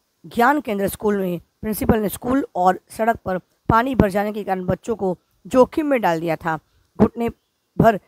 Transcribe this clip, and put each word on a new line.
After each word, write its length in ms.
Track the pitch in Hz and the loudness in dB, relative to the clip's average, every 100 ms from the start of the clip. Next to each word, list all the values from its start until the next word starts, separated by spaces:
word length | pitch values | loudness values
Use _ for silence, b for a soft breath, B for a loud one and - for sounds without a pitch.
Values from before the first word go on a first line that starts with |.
| _ _ | _ _
ज्ञान 360 | 165 220 240 294 | -10 0 2 2
केंद्र 280 | - 202 196 | -2 -2 -4
स्कूल 300 | - 214 202 | -2 -2 -2
में 220 | 190 170 - _ | -2 -6 -10 _
प्रिंसिपल 360 | 220 208 240 220 | -8 -4 0 0
ने 100 | 202 | 0
स्कूल 380 | - 247 269 - 180 | -6 -2 -2 -2 0
और 240 | 185 185 _ | 2 2 _
सड़क 260 | - 226 226 | -4 -2 -2
पर 140 | 202 185 - _ - | -4 -8 -8 _ 2
पानी 260 | 226 262 | 2 2
भर 160 | 233 214 | 2 2
जाने 220 | 202 208 | 0 -4
के 120 | 208 | -6
कारण 200 | 196 190 180 | -6 -4 -4
बच्चों 300 | 185 - 220 | -6 -4 -4
को 200 | 190 170 _ _ 190 | -4 -4 _ _ -2
जोखिम 400 | 262 247 - 302 | 2 2 2 -2
में 140 | 262 | 0
डाल 200 | 185 165 | 0 0
दिया 160 | 170 156 | -2 -4
था। 220 | 165 160 _ _ _ - | -4 -6 _ _ _ 0
घुटने 300 | 214 - 233 - _ _ _ - | 0 0 -6 -6 _ _ _ 2
भर 240 | 214 202 | 4 4